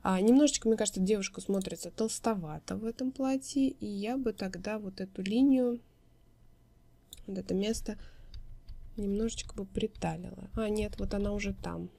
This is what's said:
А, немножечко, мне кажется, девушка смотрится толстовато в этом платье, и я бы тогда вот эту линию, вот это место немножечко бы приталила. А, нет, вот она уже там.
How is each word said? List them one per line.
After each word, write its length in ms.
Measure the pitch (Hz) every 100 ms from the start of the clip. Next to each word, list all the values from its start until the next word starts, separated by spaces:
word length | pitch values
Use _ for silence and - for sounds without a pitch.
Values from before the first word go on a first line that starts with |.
А, 180 | - 185
немножечко, 480 | 208 262 294 - 226
мне 80 | 220
кажется, 240 | 214 190
девушка 400 | 185 214 190 -
смотрится 500 | - 196 190 165 175
толстовато 840 | - 220 - 233 208 160 151 - 190
в 80 |
этом 280 | 220 233 262
платье, 560 | 262 269 269 - 277 269
и 180 | - 208
я 300 | 202 208 262
бы 160 | 240
тогда 460 | 208 190 185 208 214
вот 220 | 202 190
эту 220 | 190 -
линию, 580 | 190 226 277 262 247 240 - _ _ _ - _ - - _ _ _ _ _ - -
вот 120 | 190
это 160 | 185
место 420 | 185 208 226 - 214 - - - - - - - - - -
немножечко 580 | 202 202 226 - -
бы 100 | - 196
приталила. 840 | - 214 - 170 160 180 185 -
А, 140 | - 220
нет, 300 | 214 208 -
вот 160 | 202
она 180 | 208 202
уже 220 | 202 196
там. 360 | 196 170 170 175